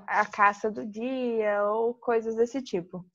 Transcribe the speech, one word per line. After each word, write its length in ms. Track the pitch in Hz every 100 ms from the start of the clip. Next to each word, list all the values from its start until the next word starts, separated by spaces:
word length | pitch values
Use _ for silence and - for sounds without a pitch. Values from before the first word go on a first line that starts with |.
| -
a 200 | 190 208
caça 440 | - 208 208 220
do 160 | 233 233
dia 760 | 208 247 262 247 226 208 208
ou 300 | 208 220 233
coisas 420 | 240 - 226 220 220
desse 260 | 240 269
tipo. 440 | 247 180 175 180 -